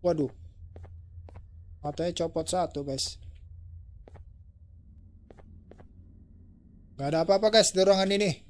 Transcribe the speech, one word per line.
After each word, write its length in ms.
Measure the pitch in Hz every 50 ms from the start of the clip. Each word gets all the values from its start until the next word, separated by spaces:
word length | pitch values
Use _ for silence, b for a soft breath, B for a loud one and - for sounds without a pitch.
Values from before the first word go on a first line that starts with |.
Waduh. 320 | - 175 175 156 147 120 - - - - - - - - - - - - - - - - - - - - - - - - - - - - - - -
Matanya 400 | 147 147 - 165 175 175 - 170
copot 160 | 165 165 165
satu, 400 | 160 160 - 180 175 151 - 147
guys. 400 | 143 143 135 135 - - - - - - - - - - - - - - - - - - - - - - - - - - - - - - - - - - - - - - - - - - - - - - - - - - - - - - - - - - - - - - - - - - - - - - - - - - - - - - - -
Nggak 100 | 139 143 151
ada 60 | 160
apa-apa, 320 | 170 175 196 196 208 214 214
guys, 160 | 226 208 -
di 160 | - 185 190
ruangan 240 | 190 196 190 190 190
ini. 320 | 196 202 208 190 143 - -